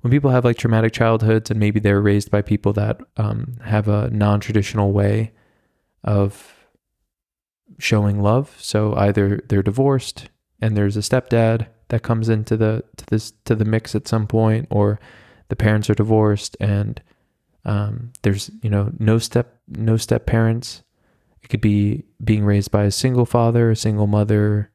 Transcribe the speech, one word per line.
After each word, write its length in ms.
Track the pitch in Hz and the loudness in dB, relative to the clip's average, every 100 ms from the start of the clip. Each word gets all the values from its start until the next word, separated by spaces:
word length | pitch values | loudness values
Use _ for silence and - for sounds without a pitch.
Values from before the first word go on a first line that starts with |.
when 100 | 123 | 2
people 180 | 139 139 | 2 4
have, 140 | 127 | 2
like, 140 | 123 117 | 2 0
traumatic 340 | 117 110 113 | 0 2 2
childhoods 580 | - 113 113 110 110 110 | 0 0 2 2 2 0
and 100 | 110 | 0
maybe 200 | 104 104 | 0 2
they're 220 | 101 101 | 2 2
raised 300 | 104 101 - | 4 2 0
by 100 | 104 | -2
people 320 | 101 104 101 | 0 0 0
that, 260 | 104 107 - - - | 0 -2 -4 -8 -6
um, 400 | 107 110 - - | -4 -4 -8 -12
have 240 | - 107 107 | -2 -2 2
a 220 | 104 123 | 0 0
non-traditional 840 | 107 104 104 - 107 98 110 101 | 0 2 0 0 -2 0 0 0
way 400 | 101 101 107 113 _ _ _ _ _ _ _ | 2 2 0 -4 _ _ _ _ _ _ _
of 640 | - 101 101 - - _ _ _ _ _ _ _ _ _ _ _ _ - | -2 0 0 -4 -20 _ _ _ _ _ _ _ _ _ _ _ _ -12
showing 420 | - 110 104 101 | -2 0 0 0
love. 320 | 101 117 143 - | 0 0 -2 -12
So 340 | - 104 107 - | -4 -2 0 0
either 440 | 101 101 98 101 - | 0 2 0 -2 -2
they're 160 | 101 | 0
divorced 680 | 101 110 135 135 - - - _ _ _ | 0 0 0 0 -4 -16 -20 _ _ _
and 140 | 110 104 | -2 0
there's 220 | 101 104 | 0 -2
a 40 | |
stepdad 680 | 104 127 - 117 113 113 113 _ _ | -2 -2 0 2 2 0 -4 _ _
that 160 | 117 | -6
comes 240 | - 113 110 | -2 -2 0
into 300 | 110 107 110 | -2 0 0
the, 260 | 110 107 - - | 0 -2 -8 -18
to 80 | - | -4
this, 260 | 110 - _ - | -4 -4 _ -4
to 100 | 110 | -2
the 100 | 107 | 0
mix 300 | 110 - 107 | -2 -2 -8
at 120 | - | -2
some 200 | 110 104 | -4 0
point, 400 | 113 113 110 - | 0 2 0 -2
or 300 | 101 104 104 - - - _ _ | 0 0 0 -8 -20 -20 _ _
the 80 | - | -2
parents 340 | 110 107 104 | 0 0 0
are 60 | 104 | 0
divorced 640 | 107 110 107 104 - - | 2 4 4 0 -4 -6
and, 420 | 104 101 104 113 _ _ _ _ _ _ | -2 -2 -2 -8 _ _ _ _ _ _
um, 480 | - 101 104 110 120 - | -4 -4 -4 -8 -12 -4
there's, 280 | 101 101 - - | -2 -2 -6 -8
you 80 | 110 | -2
know, 220 | 104 101 - | 0 -2 -2
no 180 | 107 113 | 0 0
step, 420 | - - 120 _ _ | 0 -4 -4 _ _
no 280 | - 113 110 | -6 0 0
step 300 | - 117 - | 0 -2 0
parents. 580 | 113 113 113 - - _ _ _ _ _ _ | 0 0 -2 -6 -18 _ _ _ _ _ _
It 80 | - | -8
could 120 | 104 | -2
be 440 | 107 104 101 127 - _ | 0 2 0 -2 -10 _
being 220 | 110 107 104 | -2 0 2
raised 260 | 101 98 | 2 2
by 140 | 104 104 | 0 0
a 60 | |
single 340 | - 127 123 120 | 0 0 0 0
father, 440 | 120 117 117 117 | 2 2 2 2
a 60 | 110 | 2
single 320 | 110 104 104 | 0 0 0
mother 640 | 104 104 107 104 104 104 | 2 2 2 2 0 -4